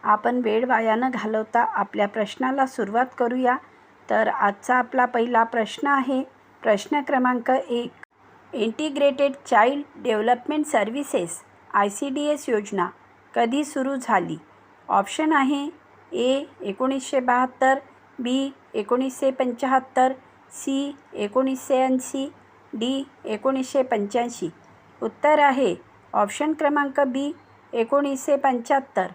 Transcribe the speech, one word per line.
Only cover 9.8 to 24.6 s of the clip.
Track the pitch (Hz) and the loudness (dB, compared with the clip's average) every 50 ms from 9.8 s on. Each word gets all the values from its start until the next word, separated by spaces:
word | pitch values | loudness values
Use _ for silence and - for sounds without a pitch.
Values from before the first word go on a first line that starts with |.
| 294 - - - 208 | -6 -10 -16 -8 -4
डेव्हलपमेंट | 247 220 214 214 233 247 240 - - 294 302 302 | -2 -2 0 2 2 0 0 0 -6 -4 -4 -4
सर्व्हिसेस, | 294 - 226 202 208 226 285 285 - - 240 175 165 - - - _ _ - - - - | 0 0 0 0 0 -4 -6 -6 -2 -2 -2 -2 -4 -8 -14 -16 _ _ -20 -20 -4 0
आयसीडीएस | 208 202 208 202 - 285 277 262 285 294 294 302 294 - - | 0 0 0 -2 -6 -6 -6 -4 -4 -2 -2 -2 -2 -2 -2
योजना | 240 208 208 202 - 190 175 160 - _ _ _ _ _ _ _ - | -2 -2 -2 -2 -2 -2 -2 -2 -4 _ _ _ _ _ _ _ -2
कधी | 240 240 233 247 285 302 | 0 0 0 0 -2 -2
सुरू | 294 - 285 262 269 277 | -2 -4 -4 -2 -2 -4
झाली? | 262 254 - 226 190 175 170 160 156 - _ _ - _ _ _ _ _ - | -6 -2 0 0 0 2 0 -8 -10 -12 _ _ -20 _ _ _ _ _ 0
ऑप्शन | 190 196 202 - - - 311 311 320 | 0 0 0 0 -4 -2 0 2 2
आहे | 285 269 262 294 277 285 302 - - _ _ _ - - _ | 2 2 2 0 -2 -4 -8 -10 -14 _ _ _ -20 -20 _
ए, | 339 - 233 254 262 277 294 - - - | -6 -2 0 0 0 0 -2 -8 -14 -10
एकोणीसशे | - 208 190 - 254 262 269 269 262 - - 269 | -8 -8 -4 -2 -2 -2 -2 -2 -4 -2 -2 -2
बहात्तर, | 254 247 247 247 254 254 254 - 262 262 269 277 - - - - _ _ _ - | 0 2 2 2 2 0 0 2 2 4 4 2 -2 -12 -20 -20 _ _ _ -8
बी, | 247 240 254 269 269 277 269 _ _ _ - | -4 -2 -2 -2 -2 -4 -8 _ _ _ -6
एकोणीसशे | 214 208 208 247 247 262 269 254 - - 269 | -6 -2 0 0 0 0 -2 -4 -2 -2 -2
पंच्याहत्तर, | 262 - 262 254 240 240 - 262 269 262 262 - - 262 254 262 262 262 - - _ _ _ _ | 0 0 -2 -2 -2 -2 -2 2 2 0 0 0 2 2 2 2 2 -4 -12 -20 _ _ _ _
सी, | - - - - 269 269 277 285 277 - _ _ - | -18 -10 -6 -4 -2 -2 -2 -4 -8 -12 _ _ -8
एकोणीसशे | - 208 202 208 254 262 269 262 262 - - 277 254 262 | -6 -6 -2 0 0 0 0 -2 -4 -2 0 2 2 2
ऐंशी, | 262 262 254 254 - - 269 269 285 - - - _ _ - _ - - | 2 2 0 -2 -4 -6 -6 -6 -6 -10 -16 -20 _ _ -20 _ -14 -8
डी, | 220 220 254 269 269 277 - _ _ - | -4 -2 -2 -2 -4 -4 -8 _ _ -8
एकोणीसशे | - 214 208 - 262 269 269 262 - - 277 | -8 -8 -2 -2 -2 -2 -2 -4 -2 0 0
पंच्याऐंशी. | 254 254 240 214 202 202 - 240 240 247 240 - - 160 - - | 0 2 0 -2 -2 -2 -2 -2 -2 -2 -6 -8 -8 -10 -10 -12